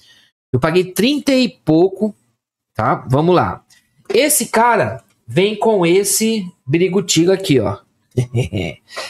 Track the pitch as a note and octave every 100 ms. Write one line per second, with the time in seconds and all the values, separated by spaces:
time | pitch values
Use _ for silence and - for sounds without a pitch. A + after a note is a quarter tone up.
0 | _ _ _ _ _ B2 D#3+ F3+ F3+ -
1 | A#3 D4 - C4 A#3 - - D#3+ F#3 -
2 | A2 - _ _ _ _ _ - A#2 F3
3 | G#2+ C3 E3 F3 G2+ - _ _ _ _
4 | - B3 D4 - A3+ A3 A#3+ A3 A#2 A2+
5 | - _ - B2+ G3+ G#3 A3 G#3+ E3+ F#3
6 | G3+ - A3 A3+ F3+ - - E3 F#3 F#3+
7 | F3+ D#3+ E3+ F#3+ F#3+ C3 G2 G#2 _ _
8 | _ B2 B2 A#2 - G2+ F2 - _ -
9 | -